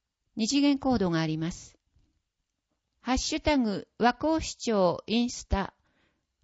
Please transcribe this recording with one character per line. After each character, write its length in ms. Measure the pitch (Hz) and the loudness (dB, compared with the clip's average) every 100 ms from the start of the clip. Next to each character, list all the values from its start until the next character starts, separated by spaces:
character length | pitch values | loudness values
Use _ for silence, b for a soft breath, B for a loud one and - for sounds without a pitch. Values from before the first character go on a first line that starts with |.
| _ _ _ 220 | _ _ _ -4
二 120 | 220 | 0
次 140 | 277 | 2
元 160 | 285 277 | 4 2
コ 140 | 269 | 2
ー 40 | 240 | 2
ド 120 | 185 | 2
が 100 | 165 | 0
あ 80 | 160 | 0
り 100 | 156 | -2
ま 140 | 165 | -4
す。 260 | - - _ _ _ _ _ _ _ _ _ _ _ _ _ | -6 -14 _ _ _ _ _ _ _ _ _ _ _ _ _
ハ 120 | - | -2
ッ 40 | 254 | -2
シ 200 | - 311 | -2 -2
ュ 40 | |
タ 160 | 311 285 | 2 2
グ 300 | 220 190 - - | 2 -2 -6 0
和 160 | 233 | 0
光 280 | 240 302 320 | 2 0 0
市 140 | - - | -4 -6
長 480 | 240 208 180 - - | -2 2 2 0 -2
イ 180 | 226 240 | -2 -2
ン 40 | |
ス 180 | - - | -6 -4
タ。 260 | 196 - - _ _ _ _ _ _ | -4 -4 -10 _ _ _ _ _ _